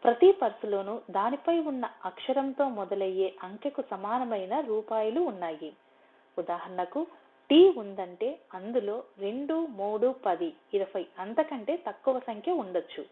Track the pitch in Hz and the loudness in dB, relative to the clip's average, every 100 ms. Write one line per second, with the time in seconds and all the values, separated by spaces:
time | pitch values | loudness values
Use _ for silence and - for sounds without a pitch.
0 | 247 240 370 392 240 - 214 202 196 233 | 4 8 8 8 2 -2 -4 -4 -4 -8
1 | - 190 214 277 - 339 311 262 233 - | -6 -2 0 -2 0 0 0 -4 -6 -8
2 | 190 - - 269 269 262 277 226 190 196 | -12 -10 -2 0 0 0 -2 -2 -4 -2
3 | 196 185 190 185 185 214 294 277 - 196 | -2 0 -2 -2 -14 -6 -6 -6 -6 -6
4 | 202 240 247 220 185 247 277 214 214 220 | -4 -2 -2 -4 -2 -4 0 -2 -2 -2
5 | 220 247 349 202 170 156 156 - _ _ | 0 0 -2 -2 -8 -8 -12 -14 _ _
6 | _ _ _ - 170 175 175 185 180 285 | _ _ _ -8 -4 -4 -6 -6 -4 -4
7 | 349 - _ _ _ 294 381 285 202 196 | -6 -10 _ _ _ 10 10 8 -4 -8
8 | 180 180 233 311 _ - 190 240 202 220 | -10 -4 -6 -6 _ -12 -4 -2 -2 -6
9 | - - 196 233 285 320 330 214 196 214 | -8 -8 -6 -6 -4 -4 -4 -6 -4 0
10 | 240 262 208 170 170 - _ 202 190 196 | 0 0 -2 -2 -4 -8 _ -4 -2 -6
11 | 175 - 190 233 311 269 214 339 277 196 | -8 -10 -6 -2 -2 -2 -4 -4 -4 -4
12 | - 254 247 214 262 349 202 180 156 - | -2 -2 -2 -8 -2 -2 -2 -4 -4 -12
13 | - | -14